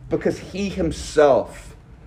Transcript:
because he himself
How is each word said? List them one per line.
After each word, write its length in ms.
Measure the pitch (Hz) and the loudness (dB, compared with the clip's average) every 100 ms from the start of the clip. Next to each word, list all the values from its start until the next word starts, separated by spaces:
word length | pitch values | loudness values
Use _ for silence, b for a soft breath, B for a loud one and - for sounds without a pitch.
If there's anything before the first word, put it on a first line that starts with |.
| b | b
because 300 | 147 180 - | -2 -2 -4
he 320 | - 185 196 | -8 -6 -6
himself 1080 | 190 165 135 - 151 147 117 - - - - - - | -4 -4 -6 -4 4 6 6 0 -10 -20 -20 -20 -20